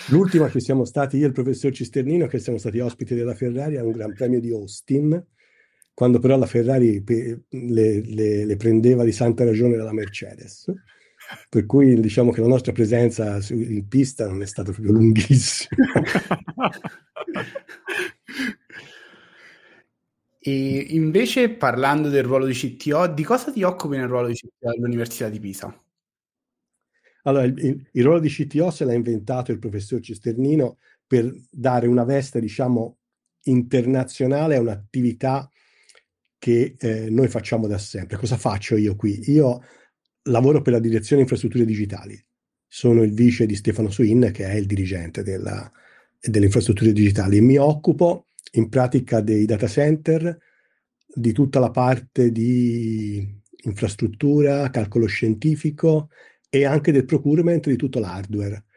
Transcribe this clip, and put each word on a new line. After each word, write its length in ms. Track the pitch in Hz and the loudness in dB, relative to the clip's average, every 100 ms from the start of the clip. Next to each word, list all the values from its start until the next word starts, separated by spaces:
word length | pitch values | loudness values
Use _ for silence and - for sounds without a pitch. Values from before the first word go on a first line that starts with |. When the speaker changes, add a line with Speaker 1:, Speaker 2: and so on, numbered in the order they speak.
| - | 2
Speaker 1:
L'ultima 420 | 151 190 170 151 | 2 4 2 2
ci 100 | 131 | -2
siamo 240 | 127 135 | -2 -2
stati 320 | 120 143 135 139 | -2 -2 -2 0
io 80 | |
e 40 | 147 | 0
il 40 | |
professor 400 | 139 127 123 139 | 0 -4 -2 -4
Cisternino, 540 | 127 117 139 131 175 147 | -4 -6 -4 -2 -2 -2
che 120 | 120 | -4
siamo 200 | 107 113 | -6 -6
stati 220 | 110 113 | -4 -4
ospiti 340 | 123 - 113 | -6 -8 -6
della 200 | 120 117 | -4 -4
Ferrari 440 | - 123 123 151 143 | -6 -6 -6 -6 -4
a 40 | |
un 100 | 117 | -4
Gran 200 | 113 107 | -6 -8
Premio 280 | 98 123 123 | -4 -2 -2
di 120 | 117 | -2
Austin, 760 | 113 101 - - 143 151 170 - _ _ _ _ _ _ | -6 -8 -12 -2 0 0 -2 -4 _ _ _ _ _ _
quando 240 | - 123 120 | 0 2 4
però 180 | 127 135 | 4 2
la 80 | |
Ferrari 580 | 127 120 117 131 117 101 | 2 0 0 2 2 0
pe-, 420 | 104 117 117 120 - | -2 -4 -4 -12 -14
le, 540 | 131 123 113 110 104 | -10 -2 2 2 2
le, 400 | 113 107 107 104 | -4 -2 0 0
le 120 | 107 101 | -2 -2
prendeva 480 | 113 110 120 123 | 2 4 6 4
di 80 | 117 | 2
santa 300 | 107 120 117 | 2 0 2
ragione 320 | 120 110 123 117 | 2 2 2 0
dalla 180 | 110 | -4
Mercedes. 760 | 107 101 - - - - - - 185 _ _ _ _ - - - | -6 -8 -12 -16 -18 -20 -14 -10 -10 _ _ _ _ -20 -20 -2
Per 160 | 117 101 | -2 2
cui 320 | 139 135 117 | 6 6 6
diciamo 320 | 110 131 120 | 4 2 2
che 120 | 117 | 2
la 60 | 117 | 2
nostra 240 | 127 - | 2 0
presenza 680 | - 107 117 120 117 107 101 | -2 0 2 2 0 -4 -4
su, 140 | 101 | -6
in 340 | 120 120 104 101 | -6 -4 -6 -2
pista 380 | 135 131 - 104 | 0 0 -2 -6
non 160 | 95 | -6
è 40 | 101 | -8
stata 240 | - 98 | -8 -8
proprio 220 | 92 104 | -4 2
lunghissima. 840 | 110 113 110 - 131 - - - - 262 - 156 196 - 175 - 196 233 - - - _ - - - - - - - - 392 359 - - - 247 - _ - - - - _ _ _ - _ _ _ _ _ _ _ _ _ | 4 6 4 4 4 4 -6 -4 0 2 2 0 -4 -4 -8 -8 -6 -6 -6 -16 -18 _ -16 -10 -10 -10 -12 -16 -18 -10 -8 -8 -12 -16 -8 -8 -10 _ -20 -20 -20 -20 _ _ _ -20 _ _ _ _ _ _ _ _ _
<laughs> 40 | |
Speaker 2:
E 420 | 139 135 135 135 - | -4 -2 -2 -4 -2
invece, 640 | 160 156 180 247 262 240 | -2 2 2 0 0 0
parlando 580 | 226 135 120 139 147 147 | 2 0 2 0 2 2
del 160 | 139 | 0
ruolo 220 | 123 135 135 | 2 0 0
di 60 | |
C 220 | 123 131 | -4 -6
T 160 | - 147 | -6 -2
O, 140 | 147 180 | 0 0
di 160 | 151 | -2
cosa 300 | 151 254 269 | -2 -2 -2
ti 100 | 247 | -2
occupi 340 | 180 180 151 139 | -2 -2 -6 -4
nel 120 | 123 | -2
ruolo 180 | 123 120 | -2 -2
di 80 | |
C 60 | 117 | -4
T 240 | - _ | -10 _
O 60 | 120 | -6
all'Università 580 | 117 120 120 117 - 113 | -4 -4 -4 -6 -6 -8
di 100 | 107 | -8
Pisa? 460 | 101 95 92 - _ _ _ _ _ _ _ _ _ _ _ _ _ _ | -12 -12 -14 -18 _ _ _ _ _ _ _ _ _ _ _ _ _ _
Speaker 1:
Allora, 220 | 143 139 | 0 2
il, 120 | 127 127 | 0 0
il, 240 | 131 143 - | -4 -4 -6
il 100 | 131 | 2
ruolo 160 | 127 170 | 4 4
di 100 | 156 | 2
C 200 | - 147 | -4 -4
T 100 | 147 | -2
O 120 | 180 | -2
se 120 | - | -2
l'ha 80 | 139 | -2
inventato 600 | 120 117 110 104 127 127 | -2 -2 -4 -4 -6 -6
il 80 | 104 | -8
professor 400 | 110 101 101 123 | -6 -8 -6 -8
Cisternino 800 | - 101 - 113 135 151 123 - _ _ - | -8 -10 -6 -2 0 0 0 -6 _ _ 0
per 260 | 123 120 - _ | 0 0 -6 _
dare 380 | 139 123 123 120 | -4 0 2 2
una 160 | 123 | 2
veste, 380 | 120 139 135 120 | 2 -2 -2 -6
diciamo, 580 | 110 - 127 117 113 _ _ _ _ _ | -6 -4 -2 -2 -4 _ _ _ _ _
internazionale 1120 | - 127 120 127 120 131 131 - 131 139 160 135 | 0 0 2 0 2 0 -2 -2 -2 0 2 0
a 40 | |
un'attività 880 | 117 101 101 131 123 117 131 139 135 _ _ _ _ _ _ _ _ - | 0 -6 -8 -2 -2 -2 -2 -4 -6 _ _ _ _ _ _ _ _ -8
che, 360 | 123 117 131 - | 0 2 0 -4
eh, 320 | 117 110 110 | -6 -4 -2
noi 200 | 113 131 | 0 0
facciamo 400 | 113 - 113 110 | -2 -4 -4 -2
da 100 | 101 | -4
sempre. 380 | 101 95 92 98 | -8 -12 -10 -8
Cosa 200 | 127 127 | -4 -2
faccio 380 | 123 98 - | -2 -4 -2
io 220 | 110 107 98 | 0 0 -2
qui? 340 | 107 104 120 | -4 -4 0
Io 320 | 151 131 123 - _ _ _ _ _ | 2 2 0 -10 _ _ _ _ _
lavoro 380 | - 117 131 151 | -2 2 4 4
per 120 | 147 | 2
la 80 | 117 | 0
direzione 420 | 117 110 104 143 | 2 -2 2 2
infrastrutture 420 | 131 113 117 123 | 2 0 -2 0
digitali. 560 | 110 107 101 87 101 101 _ _ _ _ _ | 0 0 -4 -8 -16 -20 _ _ _ _ _
Sono 380 | - 123 117 | -2 4 4
il 80 | 110 | 4
vice 340 | 104 120 120 110 | 4 4 4 0
di 80 | |
Stefano 360 | 101 113 104 107 | -2 -4 -2 -2
Swin, 400 | 101 113 120 117 | 0 4 4 2
che 140 | - 95 | 0 -4
è 80 | |
il 120 | 104 101 | -4 -2
dirigente 560 | 98 92 92 82 - | -2 -4 -6 -8 -8
della, 480 | 98 95 101 98 - _ _ _ _ _ | -8 -6 -6 -10 -12 _ _ _ _ _
delle 260 | - 104 101 | -2 4 4
infrastrutture 440 | 117 - 101 113 | 4 2 2 4
digitali, 460 | 104 101 101 98 101 | 4 4 2 2 6
e 60 | |
mi 160 | 120 139 | 6 6
occupo 680 | 147 151 - - 175 175 _ _ - | 4 2 0 2 2 0 _ _ -4
in 140 | 113 113 | -2 0
pratica 540 | 127 127 131 127 113 | 2 2 0 0 0
dei 240 | 107 107 107 | 2 2 2
data 200 | 104 117 | 0 0
center, 680 | - 147 156 151 160 170 170 _ _ _ _ _ _ _ | 0 2 0 0 -2 -2 -8 _ _ _ _ _ _ _
di 260 | - 117 | -4 -2
tutta 260 | 110 139 139 | 2 2 2
la 120 | 120 | 2
parte 600 | - 127 127 - - 120 | 2 0 0 -2 0 0
di 960 | 113 117 123 120 117 110 110 107 104 101 101 _ - | 2 0 2 0 -2 -4 -4 -6 -6 -10 -12 _ -12
infrastruttura, 1080 | 113 101 113 - 110 101 143 147 143 139 131 | -10 -4 -6 -4 -6 -2 0 2 2 0 -2
calcolo 380 | 127 104 120 110 | -4 -2 0 0
scientifico 1040 | - 113 110 156 151 156 147 165 156 151 _ - _ - | 0 -2 0 0 0 -4 0 2 2 -2 _ -20 _ -2
e 160 | 139 139 | 0 2
anche 260 | 147 143 | 2 4
del 140 | 139 131 | 2 2
procurement 600 | 160 147 156 170 170 156 | 0 2 2 2 2 0
di 100 | 127 | -2
tutto 220 | 139 131 | -2 -4
l'hardware. 640 | 98 95 98 104 101 104 - | -6 -8 -6 -6 -6 -8 -14